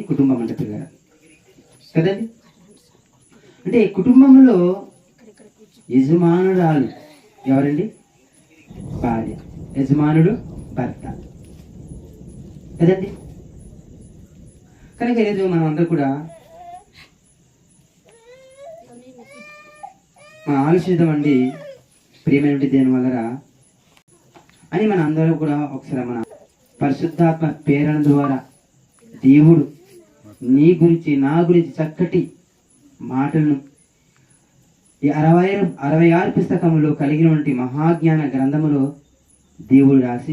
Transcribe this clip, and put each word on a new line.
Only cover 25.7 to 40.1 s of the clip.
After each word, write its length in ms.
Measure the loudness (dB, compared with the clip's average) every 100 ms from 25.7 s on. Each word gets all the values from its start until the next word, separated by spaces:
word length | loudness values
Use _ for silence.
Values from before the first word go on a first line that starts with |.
ఒకసారి 300 | -10 -10 -8 -6
మన 80 | -8 -10 -16 _ _ _ -6
పరిశుద్ధాత్మ 680 | -4 -4 -4 0 0 0 -4 -4 -2
ప్రేరణ 300 | 0 0 0
ద్వారా 340 | 2 2 0 -4 -8 _ _ _ _ _ _ -2
దేవుడు 400 | 4 6 6 4 2 -8 -20 -20 _ _ -20 -10 0
నీ 140 | 4 4 4
గురించి, 280 | 4 2 0 -2
నా 180 | 0 0 2
గురించి 220 | 2 0 -4
చక్కటి 440 | -6 -4 -4 -2 -4 -10 _ _ _ _ _ -18 -8
మాటలను 440 | -4 -2 0 0 -2 -6 _ _ _ _ _ _ _ _ _ _ _ _ _
ఈ 80 | -4 0
అరవై, 300 | 2 4 2 -2 -4 -4 -2
అరవై 220 | 2 4
ఆరు 200 | 2 0 -2
పుస్తకంలో 520 | -2 0 0 2 0 -2
కలిగినటువంటి 500 | -2 2 2 2 -2 -4
మహాజ్ఞాన 600 | -4 -2 -2 0 0 0 -2
గ్రంథములో 480 | -2 -2 0 0 0 -2 -6 _ _ _ _ _ -14
దేవుడు 400 | 2 4 6 4
రాసి 260 | 2